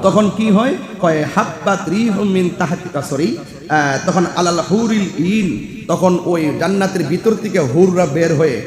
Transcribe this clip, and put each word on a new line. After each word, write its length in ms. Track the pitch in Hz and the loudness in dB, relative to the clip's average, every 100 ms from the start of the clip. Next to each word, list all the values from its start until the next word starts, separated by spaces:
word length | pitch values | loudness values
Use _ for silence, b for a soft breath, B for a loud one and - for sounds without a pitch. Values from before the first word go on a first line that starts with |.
তখন 280 | 190 185 208 - | 4 4 2 0
কি 140 | 220 | 2
হয়? 240 | 202 254 370 - - | 4 2 -2 -8 -2
কয়, 240 | 175 156 147 185 | 0 0 0 -2
"হাব্বাত 540 | 214 - 196 190 160 | -4 -4 -2 -2 -2
রিহু 340 | 190 233 196 | 0 0 0
মিন 260 | 202 185 180 - | 0 2 0 -2
তাহতি", 320 | 170 175 175 143 131 | -4 -4 -6 -8 -4
সরি, 280 | 135 180 339 - - - | -2 -2 -2 -10 -16 -2
আহ, 280 | 151 143 135 - | 0 0 0 0
তখন 180 | 180 170 - | 0 0 0
আলাল 240 | 175 170 - | 0 0 0
হুরিল 540 | 202 226 214 190 - 175 | 0 2 0 0 -2 0
ইন, 560 | 220 185 104 - - - | 2 0 -4 -8 -12 -4
তখন 320 | 160 180 175 - | 2 2 2 0
ওই 280 | 170 151 127 | 0 0 0
জান্নাতের 440 | 165 196 190 190 | 0 0 0 -2
ভিতর 320 | 143 170 226 220 | -2 0 0 0
থেকে 240 | 214 180 | 0 0
হুররা 460 | 139 143 185 180 170 | 0 4 4 4 0
বের 300 | 143 165 151 | 2 2 2
হয়ে 260 | 156 113 | 2 0